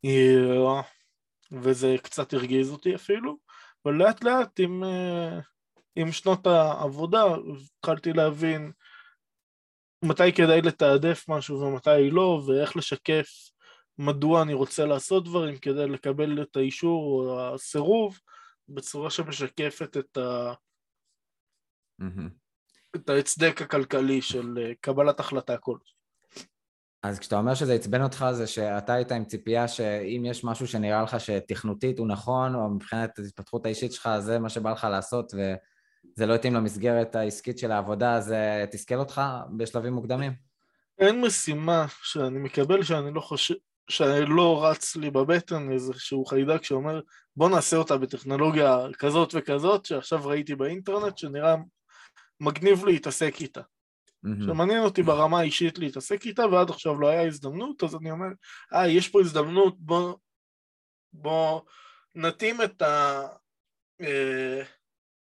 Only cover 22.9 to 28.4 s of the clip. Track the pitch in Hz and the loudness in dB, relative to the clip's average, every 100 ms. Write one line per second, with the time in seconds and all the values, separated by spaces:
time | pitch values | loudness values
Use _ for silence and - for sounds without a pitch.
22.9 | - - 139 135 - 160 151 143 147 131 | -10 -2 0 0 0 0 0 -2 -2 0
23.9 | 143 135 135 - 127 120 120 117 120 - | 0 2 0 -2 -6 -6 -6 -8 -8 -2
24.9 | 135 143 143 143 135 - 120 - 117 _ | 2 2 2 -2 -4 -4 -6 -6 -8 _
25.9 | _ _ _ _ - - _ _ _ _ | _ _ _ _ -20 -20 _ _ _ _
26.9 | _ 101 98 - 104 117 131 139 120 104 | _ -8 -6 -4 0 0 0 0 0 0
27.9 | 123 135 131 127 123 | -2 -2 -2 -2 -2